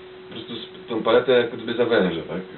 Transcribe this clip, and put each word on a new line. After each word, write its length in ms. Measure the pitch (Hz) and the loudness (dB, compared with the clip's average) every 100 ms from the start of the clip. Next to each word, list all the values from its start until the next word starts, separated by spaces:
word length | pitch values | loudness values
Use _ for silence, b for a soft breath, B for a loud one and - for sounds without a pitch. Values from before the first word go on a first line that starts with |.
| B - - | B -20 -16
Po 60 | |
prostu 180 | - - | -14 -12
s-, 360 | - - - - | -12 -14 -16 -8
tą 140 | 110 | -4
paletę 300 | 113 120 127 | 2 4 6
jak 240 | 123 117 113 | 4 4 -4
gdyby 180 | 113 | -6
zawężę, 480 | 117 - 117 185 165 | -2 2 4 2 0
tak, 180 | - 185 - | -6 -10 -10